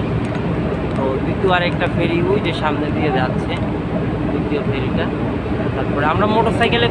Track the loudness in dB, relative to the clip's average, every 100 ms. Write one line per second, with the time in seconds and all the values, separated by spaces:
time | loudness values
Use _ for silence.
0 | 0 -2 -2 -2 -2 -2 -2 -2 -2 -2
1 | -2 0 -2 0 2 4 2 0 0 0
2 | 0 2 2 2 0 0 0 0 0 0
3 | 0 2 0 0 -2 -2 -2 -2 -2 -2
4 | -2 -2 -2 -2 0 -2 0 -2 0 0
5 | 0 -2 -2 -2 -2 -2 -2 -2 -2 0
6 | 2 2 2 2 2 2 2 2 2